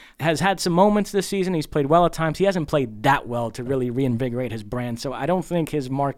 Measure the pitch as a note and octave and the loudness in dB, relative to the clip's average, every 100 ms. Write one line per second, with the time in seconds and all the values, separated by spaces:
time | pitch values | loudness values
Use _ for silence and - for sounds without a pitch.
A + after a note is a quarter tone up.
0 | - - D3+ D3+ F#3+ F#3+ F#3 E3+ G#3 G#3 | -20 -4 -2 2 2 0 0 4 4 4
1 | G3+ G3+ - G3+ F#3 E3+ - D#3 C#3 E3 | 0 -2 -2 0 0 0 -2 -2 4 4
2 | E3+ E3 D#3+ D3 F#3+ F#3 D3 D3+ B2 G#2+ | 4 2 -2 2 2 2 0 0 -2 -2
3 | A2+ C#3 - A#2+ A#2 G#2 B2 C3+ B2 A#2+ | 2 2 2 -4 -4 -6 -4 -2 0 0
4 | C3+ A#2 B2+ A#2+ B2+ A2+ G#2 A#2+ B2 A#2 | 0 0 -2 -2 -4 -6 -8 -6 -6 -6
5 | C#3+ A#2+ C#3+ F#3 - F3 D#3 D#3 B2+ C3+ | -6 -6 -2 -2 0 -2 0 -2 -4 -2
6 | C#3 | -2